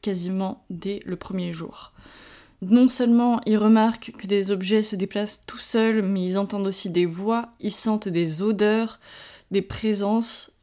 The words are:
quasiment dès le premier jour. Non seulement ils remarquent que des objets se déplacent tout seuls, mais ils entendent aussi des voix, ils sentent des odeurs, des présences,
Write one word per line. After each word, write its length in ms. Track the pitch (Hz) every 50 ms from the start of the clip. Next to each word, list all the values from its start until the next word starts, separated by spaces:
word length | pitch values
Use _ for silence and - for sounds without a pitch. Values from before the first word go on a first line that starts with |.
quasiment 640 | - 208 190 175 175 185 190 190 190 190 - - _ -
dès 280 | 180 160 - 196 202 202 -
le 100 | 185 180
premier 380 | 180 - - 190 185 180 175 165
jour. 400 | 160 165 - - - - - _ - - - - - - - - - - _ _ - 190
Non 260 | 185 220 247 254 254
seulement 500 | 247 - 247 233 233 233 240 247 233 226 -
ils 120 | 214 214
remarquent 540 | 214 214 220 226 220 214 226 226 - - - -
que 80 | - -
des 240 | 185 202 202 190 190
objets 320 | 202 185 185 185 220 214
se 140 | 214 214 214
déplacent 480 | 180 196 196 - 202 208 208 - - -
tout 140 | - - -
seuls, 420 | - - - 226 220 226 220 220
mais 240 | 196 190 196 185 180
ils 140 | 180 185 196
entendent 260 | 202 196 208 202 196
aussi 240 | 196 190 - - 190
des 160 | 170 175 180
voix, 460 | 170 165 180 196 220 233 233 233 - - -
ils 120 | - 208
sentent 380 | 196 - - 226 214 214 - 196
des 320 | 165 170 170 160 156 160
odeurs, 580 | 196 214 214 185 208 214 214 220 226 220 - - _ - - - - - - - _ -
des 100 | 190 196
présences, 920 | 190 - - - - 214 208 196 202 202 220 233 233 - - - - - _ _